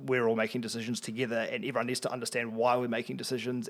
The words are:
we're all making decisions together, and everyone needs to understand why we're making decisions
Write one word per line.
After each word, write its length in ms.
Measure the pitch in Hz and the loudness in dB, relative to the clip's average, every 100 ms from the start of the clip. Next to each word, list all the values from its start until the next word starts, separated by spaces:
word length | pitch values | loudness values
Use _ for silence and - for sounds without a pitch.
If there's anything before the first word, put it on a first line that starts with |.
| - | 0
we're 180 | 127 117 | 4 4
all 80 | 113 | 4
making 240 | 107 127 | 2 0
decisions 400 | 113 113 113 117 | -4 -4 -4 -4
together, 480 | - 113 123 117 110 | -4 -2 0 0 0
and 140 | 123 | -2
everyone 240 | 113 123 120 | -2 0 0
needs 100 | 127 | 0
to 140 | 131 | -2
understand 420 | 123 120 123 117 | -4 -2 -2 -2
why 220 | 113 120 123 | 2 4 4
we're 100 | 123 | 2
making 300 | 113 113 131 | 0 -2 -6
decisions 500 | - 127 117 123 110 | -4 -2 -2 -4 -2